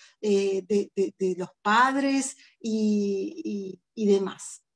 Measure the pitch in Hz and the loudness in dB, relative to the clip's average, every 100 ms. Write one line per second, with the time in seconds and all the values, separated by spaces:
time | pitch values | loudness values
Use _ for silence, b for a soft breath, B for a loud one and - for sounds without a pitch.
0 | B B 214 196 196 190 185 202 202 202 | B B 0 2 2 -2 0 0 0 -2
1 | 185 - 185 180 180 _ 208 220 262 277 | -4 -2 -4 -2 -8 _ 2 4 4 2
2 | 277 269 262 - B B 226 220 214 208 | 0 0 -2 -10 B B -4 0 2 2
3 | 202 196 190 330 214 202 190 185 _ 233 | 0 -2 -6 -8 -8 -8 -10 -14 _ -2
4 | 208 196 190 - - - _ | 2 4 2 -8 -18 -20 _